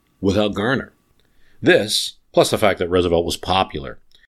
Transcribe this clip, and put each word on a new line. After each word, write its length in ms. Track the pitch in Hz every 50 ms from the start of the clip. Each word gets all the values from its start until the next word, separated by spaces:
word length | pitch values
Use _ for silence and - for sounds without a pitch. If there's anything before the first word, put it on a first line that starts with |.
| _ _ _ -
without 340 | 92 98 90 104 104 104 95
Garner." 380 | 98 101 120 135 107 - - _ _ _ _ _ _ _ _ _ _ - - _ -
This, 540 | 113 135 180 131 101 104 - - - - - _ _ _
plus 180 | - - 156 -
the 80 | 120 104
fact 220 | 110 98 90 -
that 100 | 92 82
Roosevelt 340 | 90 92 90 87 85 82 85
was 120 | 85 -
popular. 640 | - - - 92 95 92 - - 92 80 67 - - _ _ _ _ _ _ _